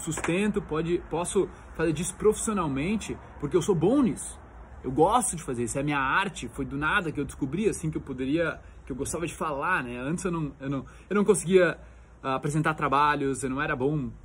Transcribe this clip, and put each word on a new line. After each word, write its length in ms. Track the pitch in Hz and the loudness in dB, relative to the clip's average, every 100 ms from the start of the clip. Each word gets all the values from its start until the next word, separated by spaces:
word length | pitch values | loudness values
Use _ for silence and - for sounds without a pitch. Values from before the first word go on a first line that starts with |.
sustento, 560 | - 156 - 175 208 202 | -6 -4 0 0 2 0
pode, 420 | 156 151 165 170 - | -2 -2 0 -2 -2
posso 400 | 156 180 202 170 - - | -4 -2 0 0 -2 -12
fazer 200 | - 165 | -2 0
disso 200 | 156 175 | 0 -4
profissionalmente, 1040 | - 208 214 - 208 160 135 160 214 - 120 - - | 2 2 2 2 0 0 0 0 -2 -4 -10 -12 -8
porque 160 | 143 180 | 0 2
eu 60 | |
sou 120 | 160 | 2
bom 280 | 180 160 285 | 4 4 6
nisso. 360 | 233 123 - - - - - - | 4 2 -8 -14 -18 -20 -18 -10
Eu 80 | 127 | -2
gosto 460 | 127 170 233 - 165 | 4 6 6 2 -4
de 60 | |
fazer 220 | - 120 | -4 -2
isso, 120 | 117 135 | -2 -2
é 60 | |
a 20 | |
minha 140 | 147 143 | 0 2
arte, 500 | 135 165 196 - 117 | 2 2 0 -4 -8
foi 160 | - | -6
do 100 | 135 | -6
nada 380 | 139 151 196 165 | -2 0 2 0
que 80 | 147 | -2
eu 40 | 135 | -4
descobri, 420 | - 139 160 214 | -4 -4 0 0
assim, 220 | 151 156 | 0 -2
que 80 | 156 | -4
eu 20 | |
poderia, 580 | - 123 131 156 165 - - - - | -6 -4 0 0 0 -4 -12 -16 -10
que 40 | |
eu 60 | 131 | -6
gostava 300 | 135 165 165 | -6 -4 -6
de 80 | |
falar, 500 | - 165 139 160 180 | -4 -4 -2 0 0
né? 140 | 127 120 | -2 -6
Antes 260 | 131 180 | -4 -2
eu 60 | 190 | -2
não, 220 | 170 147 - | -2 -4 -6
eu 120 | 135 | -4
não, 160 | 139 - - - | -4 -6 -12 -2
eu 60 | 196 | 2
não 60 | |
conseguia, 560 | 202 196 156 185 170 - - - - - | 4 4 4 6 6 2 -10 -20 -20 -10
ah, 120 | 131 135 | -4 -2
apresentar 360 | 147 151 156 | 0 0 0
trabalhos, 680 | 156 147 135 147 143 139 127 | 0 2 4 4 4 0 -2
eu 80 | 131 | -2
não 100 | 131 | -2
era 160 | 156 143 | -2 0
bom, 340 | 131 151 123 113 | 0 0 -2 -8